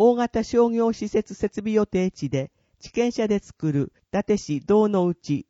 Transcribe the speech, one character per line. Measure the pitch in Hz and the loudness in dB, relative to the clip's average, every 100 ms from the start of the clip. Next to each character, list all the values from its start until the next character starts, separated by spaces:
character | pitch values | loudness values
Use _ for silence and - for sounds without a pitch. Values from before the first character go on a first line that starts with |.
大 | 226 | 2
型 | 240 240 226 | 4 0 -2
商 | 220 240 233 | 0 2 2
業 | 226 226 | 2 0
施 | 226 208 | -2 -4
設 | 220 - | -4 -4
設 | - 202 - | -6 -6 -4
備 | 208 | -2
予 | 214 | 0
定 | 208 185 185 | 0 0 -2
地 | - 131 | -4 -6
で、 | 135 135 _ _ _ | -6 -6 _ _ _
地 | - | -10
権 | - 240 | -2 -2
者 | 233 220 | -2 -2
で | 202 | -2
作 | - - 160 | -4 -6 -2
る | 143 139 | -2 -4
伊 | - _ | -8 _
達 | 190 - 208 | -6 0 -2
市 | - 147 | -2 -8
道 | - 208 214 | 2 2 4
の | 202 175 | 2 0
内 | 170 - 143 - | -2 -4 -4 -4